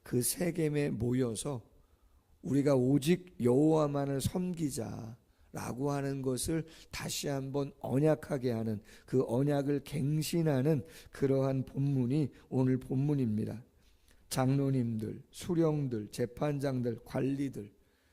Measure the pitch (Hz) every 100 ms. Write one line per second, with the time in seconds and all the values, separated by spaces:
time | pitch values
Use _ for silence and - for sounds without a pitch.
0 | - 127 123 - 175 165 156 147 147 127
1 | 120 127 123 107 143 127 - _ _ _
2 | _ _ _ _ - 135 139 135 123 139
3 | 135 180 - - 120 127 156 156 147 143
4 | 139 139 - 190 180 170 147 120 107 107
5 | 110 120 _ _ _ - 104 117 143 143
6 | 139 139 131 123 - 160 160 - - -
7 | - - 147 139 135 139 139 - - 127
8 | 156 151 - 143 123 113 113 107 - -
9 | - 131 - 117 143 143 139 143 - 147
10 | 147 156 147 170 160 135 139 151 - -
11 | - - 139 135 135 135 127 - 139 135
12 | 120 147 139 - - 127 131 127 - 131
13 | 143 147 120 107 110 110 - _ _ _
14 | _ - _ - 131 139 135 135 117 110
15 | 107 - - - - 165 160 151 139 110
16 | 104 - 120 - 151 143 139 127 123 113
17 | - 131 131 139 139 113 104 _ _ _
18 | _